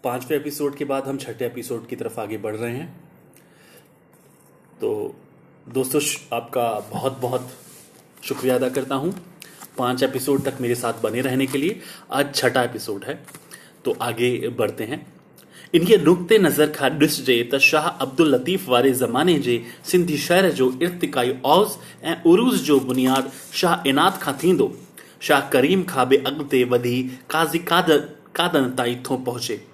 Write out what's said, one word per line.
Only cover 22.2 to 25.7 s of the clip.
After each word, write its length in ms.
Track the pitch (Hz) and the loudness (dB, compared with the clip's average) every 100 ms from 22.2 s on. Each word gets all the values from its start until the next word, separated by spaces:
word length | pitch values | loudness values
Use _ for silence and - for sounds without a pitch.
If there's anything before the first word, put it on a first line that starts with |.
उरूज़ 400 | 170 190 247 208 | 6 6 4 0
जो 180 | 139 139 | 4 2
बुनियाद 520 | 127 127 127 131 127 - - | 2 0 2 2 -2 -10 -12
शाह 360 | - 175 170 139 | -2 0 0 0
इनात 340 | 135 175 190 | 4 2 2
खां 120 | - | -6
थींदो। 440 | 131 175 160 107 - - - - - | -2 0 2 0 -2 -20 -20 -20 -12
शाह 200 | - 143 | 0 0
करीम 420 | 139 131 139 | 2 2 4